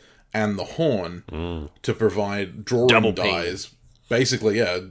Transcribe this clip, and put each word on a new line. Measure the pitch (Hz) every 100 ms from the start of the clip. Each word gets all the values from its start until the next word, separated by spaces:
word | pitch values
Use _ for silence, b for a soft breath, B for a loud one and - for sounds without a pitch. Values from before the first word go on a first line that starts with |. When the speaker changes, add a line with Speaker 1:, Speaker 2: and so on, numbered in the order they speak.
| b b b
Speaker 1:
and | - 107 98
the |
horn | - - 165 107 85 87 -
Speaker 2:
Mm. | 78 85 85 73 -
Speaker 1:
to | -
provide | 107 110 95 101 101 98 107 107
drawing | 123 127
Speaker 2:
Double | 117 110
peen. | 92 92
Speaker 1:
dies. | 85 85 95 - - _ _ -
Basically, | 120 131 127 110 104
yeah, | 101 90 95